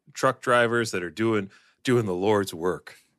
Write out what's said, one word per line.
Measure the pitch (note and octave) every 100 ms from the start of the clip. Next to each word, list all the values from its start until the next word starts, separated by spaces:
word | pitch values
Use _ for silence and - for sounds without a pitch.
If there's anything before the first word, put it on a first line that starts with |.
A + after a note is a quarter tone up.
| _
truck | - C3+ C3
drivers | - A#2+ A#2 A#2 A2+
that | F#2+
are | F2
doing, | D#2 A2+ G#2+ G2 - _ _
doing | - A#2+
the | G#2
Lord's | F2+ G2 G#2 G2
work, | E2 F2+ D#2+ - - _